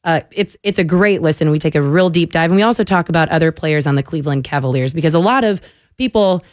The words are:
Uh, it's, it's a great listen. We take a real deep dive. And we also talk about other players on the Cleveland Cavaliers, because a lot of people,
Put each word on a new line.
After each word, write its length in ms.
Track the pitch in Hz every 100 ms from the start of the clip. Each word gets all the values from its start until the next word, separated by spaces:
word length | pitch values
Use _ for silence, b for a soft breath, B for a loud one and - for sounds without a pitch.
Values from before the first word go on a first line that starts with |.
Uh, 200 | 175 160 -
it's, 260 | - 202 -
it's 160 | 202 202
a 60 |
great 360 | 165 180 208 190
listen. 300 | 160 151 156
We 80 | 151
take 160 | 156
a 80 | 147
real 260 | 143 165 185
deep 240 | 170 165
dive. 160 | 165 165
And 60 | 190
we 60 |
also 220 | 220 233
talk 260 | 208 185 165
about 180 | 165 160
other 240 | 165 160
players 340 | 156 160 151 143
on 100 | 139
the 60 |
Cleveland 420 | 143 160 147 139
Cavaliers, 500 | 127 143 135 127 127
because 180 | 160 156
a 60 | 165
lot 260 | 190 262
of 160 | 220 190 b b b -
people, 460 | 254 220 196 180 b